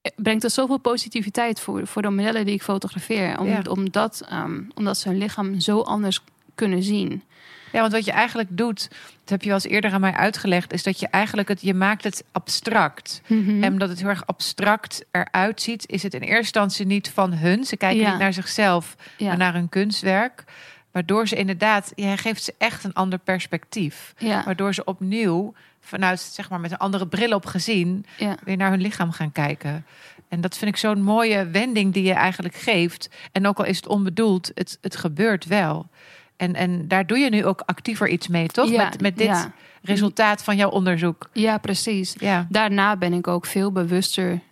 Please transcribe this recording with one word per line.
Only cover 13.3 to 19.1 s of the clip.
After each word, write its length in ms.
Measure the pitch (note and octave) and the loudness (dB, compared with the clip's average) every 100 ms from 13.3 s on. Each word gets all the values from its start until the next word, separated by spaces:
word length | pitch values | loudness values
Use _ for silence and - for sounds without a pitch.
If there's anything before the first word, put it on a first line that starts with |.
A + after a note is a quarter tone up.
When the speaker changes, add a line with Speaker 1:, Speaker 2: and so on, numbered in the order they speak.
| A3 G3+ G#3 | 2 4 4
Speaker 2:
En 80 | G3 | 2
omdat 180 | F#3+ F#3+ | 2 -2
het 100 | F3+ | -2
heel 100 | G3 | -2
erg 160 | F#3 - | -2 -4
abstract 760 | F#3 - - G3+ G#3+ - - - | -6 -6 -2 0 0 -2 -14 -6
eruit 500 | F3+ - F3+ G3 G#3+ | -4 0 2 0 -2
ziet, 280 | - A#3 - | -6 -6 -6
is 140 | F#3+ | -4
het 100 | G3 | -4
in 80 | C3 | -6
eerste 160 | - A3 | 0 0
instantie 480 | A3 A3 G3+ F#3+ F#3+ | 2 0 0 0 0
niet 240 | G3+ - | 0 0
van 240 | - F#3 | 0 2
hun. 300 | E3+ E3+ G#3 | 2 2 2
Ze 140 | C4+ - | 0 -2
kijken 240 | F#3+ A3 | 2 4
Speaker 1:
Ja. 80 | G#3+ | 2
Speaker 2:
niet 100 | F#3+ | 2
naar 140 | G3 | 0
zichzelf, 640 | F#3 F#3 - G3+ F3 E3 - - | 0 -4 2 4 4 -2 -16 -20